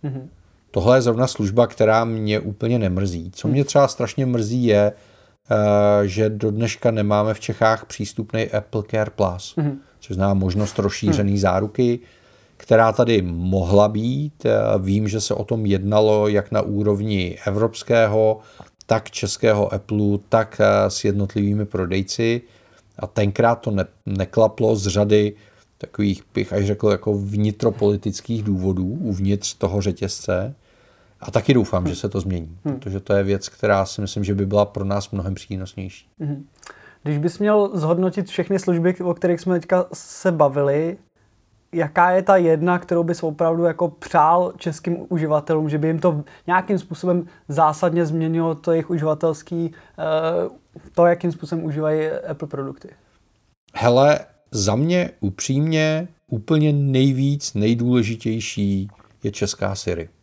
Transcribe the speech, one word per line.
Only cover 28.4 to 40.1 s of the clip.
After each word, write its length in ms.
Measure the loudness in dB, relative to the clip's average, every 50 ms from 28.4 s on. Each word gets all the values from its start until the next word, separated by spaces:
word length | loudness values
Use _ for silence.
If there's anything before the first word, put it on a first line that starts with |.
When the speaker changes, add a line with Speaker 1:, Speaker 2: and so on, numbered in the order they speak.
Speaker 2:
důvodů 420 | -2 -2 -2 -2 0 -2 -2 -2 -2
uvnitř 680 | -4 -4 -6 -4 -4 -4 -2 0 0 0 -2 -4 -8 -6
toho 280 | _ -4 -2 -2 -2
řetězce. 720 | -2 -2 -4 -4 -6 -8 -8 -8 -6 -4 -2 -2 -2 -6 -10 _ _ _ _ _ _ _ _ _ _ _ _ _
A 100 | -16 -4
taky 240 | -4 -2 2 2 2
doufám, 280 | 2 2 2 -2 -2
Speaker 1:
Hmm. 120 | -2 -2 -4
Speaker 2:
že 60 | -4
se 80 | -6 -6
to 120 | -4 -4
změní, 380 | -4 -4 -4 -6 -6 -10 -16 -10 _
Speaker 1:
Hmm. 100 | -8 -8 -8
Speaker 2:
protože 200 | -8 -8 -10 -10
to 120 | -2 0
je 100 | 2 2
věc, 260 | 2 2 0 -2 -4 -10
která 380 | -10 -4 0 0 2 2 0
si 140 | -2 -4 -8
myslím, 240 | -8 -6 -6 -6 -4
že 100 | -2 -2
by 120 | -2 -2
byla 180 | 0 2 0 0
pro 200 | 0 -2 -6 -4
nás 260 | -4 -4 -4 -6 -6
mnohem 240 | -8 -6 -6 -6 -8
přínosnější. 720 | -8 -10 _ -10 -10 -10 -12 -12 -12 -12 -12 -14 -18 _ _ _ _
Speaker 1:
Mhm. 260 | -8 -8 -8 -8 -12 _ _ -20 -20 -20 -20 -20 -20 -20 -20 _
Když 160 | _ -4 -4 -2
bys 200 | -2 -4 -4 -2
měl 320 | 0 2 4 2 2 2 0
zhodnotit 540 | -2 0 0 0 0 0 -2 -2 -4 -6 -6
všechny 300 | -4 -6 -4 -2 -2 -2
služby, 380 | 0 0 0 2 2 0 0
o 180 | 0 -2 -4 -4
kterých 260 | 0 0 0 0 0
jsme 200 | 0 -2 -2 -2
teďka 260 | 0 0 0 0 0 -2
se 400 | -8 -16 -16 -16